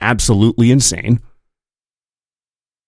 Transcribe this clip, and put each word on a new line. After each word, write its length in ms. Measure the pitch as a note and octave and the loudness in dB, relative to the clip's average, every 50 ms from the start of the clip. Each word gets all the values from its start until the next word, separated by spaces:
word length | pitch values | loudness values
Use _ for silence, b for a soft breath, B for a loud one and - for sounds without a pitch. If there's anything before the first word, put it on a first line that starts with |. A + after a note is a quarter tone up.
absolutely 720 | - A#2 E3 G3 - - G#2+ G2 G#2+ A#2 - - A#2 A#2 | -4 -4 -2 -2 0 0 2 2 2 0 2 2 2 2
insane. 480 | C3 C#3 B2 - F#2 - - - B2 - - - _ _ _ _ _ _ _ _ _ _ _ _ _ _ _ _ _ _ _ _ _ _ _ _ _ _ _ _ _ _ _ | 2 2 0 -2 -4 -4 -4 -2 -4 -4 -4 -10 _ _ _ _ _ _ _ _ _ _ _ _ _ _ _ _ _ _ _ _ _ _ _ _ _ _ _ _ _ _ _